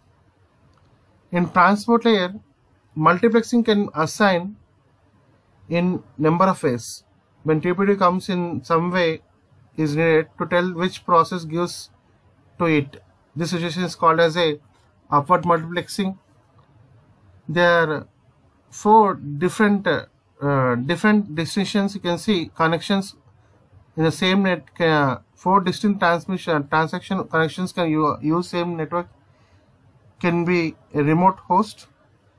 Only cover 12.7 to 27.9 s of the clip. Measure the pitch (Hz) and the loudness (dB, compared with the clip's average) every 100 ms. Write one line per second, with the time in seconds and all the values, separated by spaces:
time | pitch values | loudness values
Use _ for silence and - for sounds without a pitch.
12.7 | 151 139 - - _ _ 139 165 175 170 | 0 -2 -8 -20 _ _ -8 -6 -4 -6
13.7 | 160 175 - 165 160 170 165 165 147 _ | -6 -6 0 2 4 2 2 0 -2 _
14.7 | _ _ _ _ 147 139 180 175 170 165 | _ _ _ _ -2 2 2 2 0 0
15.7 | 175 - - 190 190 _ _ _ _ _ | -8 -6 -4 -6 -6 _ _ _ _ _
16.7 | _ _ _ _ _ _ _ - 156 175 | _ _ _ _ _ _ _ -6 2 4
17.7 | 170 156 147 - _ _ _ _ _ _ | 4 2 -2 -8 _ _ _ _ _ _
18.7 | - 208 220 202 143 139 147 180 - 208 | -4 4 6 6 0 -8 -4 -4 0 2
19.7 | 202 190 147 - _ _ _ 139 139 127 | 2 0 -2 -4 _ _ _ -2 0 0
20.7 | 120 131 170 214 214 202 151 160 - 190 | -2 -2 0 2 2 0 -6 -6 -4 -2
21.7 | 208 196 196 - 131 - 196 156 - 165 | -2 -4 -4 -4 -4 -2 -2 -4 -2 -2
22.7 | 165 - 196 196 - _ _ _ _ _ | 0 -2 -4 -4 -12 _ _ _ _ _
23.7 | - _ - 160 156 185 196 190 175 - | -20 _ -2 -2 0 0 2 0 -2 -6
24.7 | - 165 151 139 120 - _ 180 196 180 | -2 0 2 0 -2 -10 _ 0 2 0
25.7 | 180 214 202 175 170 165 185 - 156 143 | -2 -2 0 2 0 -2 -6 -2 -4 -2
26.7 | 156 160 180 - 190 - 165 160 160 180 | -2 -2 -4 -6 -6 -2 -2 -2 -2 -6
27.7 | - 170 | -2 -2